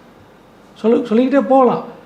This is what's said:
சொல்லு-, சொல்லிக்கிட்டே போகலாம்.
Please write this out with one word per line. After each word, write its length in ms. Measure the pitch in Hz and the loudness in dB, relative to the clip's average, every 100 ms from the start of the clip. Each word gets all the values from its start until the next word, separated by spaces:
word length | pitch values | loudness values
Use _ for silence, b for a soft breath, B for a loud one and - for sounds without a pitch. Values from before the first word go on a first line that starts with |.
| - - - _ _ _ - - | -20 -20 -20 _ _ _ -20 -6
சொல்லு-, 220 | 220 240 | -2 -2
சொல்லிக்கிட்டே 440 | - 220 254 277 254 | 0 0 0 0 2
போகலாம். 500 | 269 247 - - - | 2 2 0 -8 -18